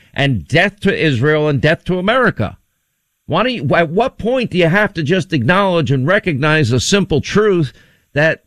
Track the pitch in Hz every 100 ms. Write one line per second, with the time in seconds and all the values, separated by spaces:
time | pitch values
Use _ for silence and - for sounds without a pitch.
0 | _ - 139 110 71 156 202 - 196 110
1 | 156 123 151 151 151 139 151 170 - 180
2 | 190 254 220 - 104 - _ _ _ _
3 | _ _ - 170 247 226 135 156 165 180
4 | 254 - 220 262 233 180 160 196 208 170
5 | 143 190 - 156 113 185 196 170 117 135
6 | 139 202 185 131 151 156 117 123 - 202
7 | 165 143 - 202 214 180 139 - _ _
8 | _ 143 156 -